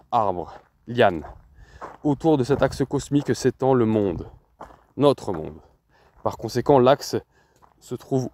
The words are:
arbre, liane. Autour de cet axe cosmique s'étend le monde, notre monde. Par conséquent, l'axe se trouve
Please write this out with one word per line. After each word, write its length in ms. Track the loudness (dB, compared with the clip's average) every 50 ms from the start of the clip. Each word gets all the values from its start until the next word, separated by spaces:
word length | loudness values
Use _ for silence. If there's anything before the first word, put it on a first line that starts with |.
| _ -2
arbre, 440 | -2 0 0 0 -2 -4 -8 -12 -14 -20 _ _ _ _ _
liane. 380 | -10 0 2 2 2 2 0 -8 -12 -18 -20 -20 _ _ -20 -20 _ -20 -20 -18 -18 -16 -6 -2
Autour 340 | -2 -2 0 2 2 2 2
de 60 | 2
cet 180 | 0 0 0 0
axe 200 | -2 0 -4 -6 -4
cosmique 460 | -4 -6 -4 0 -2 -2 0 0 -4
s'étend 380 | -2 -2 -2 -2 0 0 2 2
le 100 | 4 4
monde, 440 | 2 2 2 0 0 -4 -6 -10 -14 -16 -20 _ _ _ _ -20 -20 -20 _ _ _ -4
notre 360 | 0 2 2 2 2 -4 -8 -8
monde. 280 | -8 -8 -10 -12 -16 _ _ _ _ _ _ _ _ _ _ _ _ -6
Par 140 | -6 -6 -6
conséquent, 400 | -10 -6 -4 -4 2 4 6 6
l'axe 380 | 8 6 4 4 0 -6 -8 -8 -8 _ _ _ _ _ _ _ _ _ _ _
se 140 | _ -14 -14
trouve 360 | -14 -8 -4 -4 -4 -4 -4